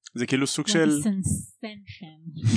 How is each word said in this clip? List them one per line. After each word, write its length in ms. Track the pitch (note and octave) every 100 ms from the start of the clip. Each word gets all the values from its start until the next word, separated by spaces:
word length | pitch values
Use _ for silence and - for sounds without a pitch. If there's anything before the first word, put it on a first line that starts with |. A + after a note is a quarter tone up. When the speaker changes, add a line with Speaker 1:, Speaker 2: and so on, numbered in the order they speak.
| -
Speaker 1:
זה 120 | A#2+ A#2+
כאילו 200 | C3 C3+
סוג 200 | - D3
Speaker 2:
What 20 |
a 40 |
Speaker 1:
של 160 | E3 D#3
Speaker 2:
sensation. 1600 | D3 - F#3+ - - - - A3 G#3 G3 - D#3+ D#3 E3 D3+ A2+